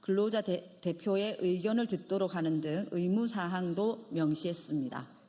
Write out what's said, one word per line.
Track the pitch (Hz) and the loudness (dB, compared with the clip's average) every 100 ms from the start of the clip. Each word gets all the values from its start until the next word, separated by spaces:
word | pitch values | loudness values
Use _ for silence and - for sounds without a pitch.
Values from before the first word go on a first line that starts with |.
근로자 | - 190 208 220 | 2 2 2 0
대-, | 202 175 - - | 0 -2 -4 -6
대표의 | 175 170 - 196 208 - | -4 -2 0 2 0 0
의견을 | 185 180 190 226 233 | 0 2 2 2 2
듣도록 | 185 - 190 185 180 | -2 -2 0 0 0
하는 | 160 160 | 0 0
등 | 151 160 202 | 0 -2 -2
의무사항도 | 175 180 202 233 214 175 180 180 170 214 220 - | 0 2 2 2 -2 -2 -2 -2 0 0 0 -4
명시했습니다. | 165 156 156 180 165 - 151 131 127 135 - | 0 2 2 -2 -4 -4 -4 -2 -6 -10 -16